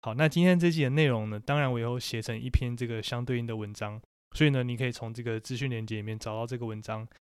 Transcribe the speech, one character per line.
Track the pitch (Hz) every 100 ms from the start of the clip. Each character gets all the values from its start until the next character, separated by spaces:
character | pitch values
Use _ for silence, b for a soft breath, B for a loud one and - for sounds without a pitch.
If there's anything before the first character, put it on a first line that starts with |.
好， | -
那 | 113 156
今 | 156
天 | 180 180
这 | 175
集 | 160
的 | 135
内 | 139
容 | 151 120 107
呢， | 107
当 | 113 147
然 | 139
我 | 120
有 | 117 123
写 | - 117
成 | 107 113
一 | 120
篇 | 120 123
这 | 120 120
个 | 113
相 | 107 120
对 | 120 123
应 | 117
的 |
文 | 110 104
章， | 104 107 107 - _ _
所 | - 151
以 |
呢， | 135
你 | 123 120
可 | 127
以 |
从 | 120 113
这 | 113
个 | 120 110
资 | - 127
讯 | 135
连 | 117 110
结 | 110
里 |
面 | 104 110
找 | 113
到 | 110 117
这 | 127
个 |
文 | 117 107
章， | 107 110 110 B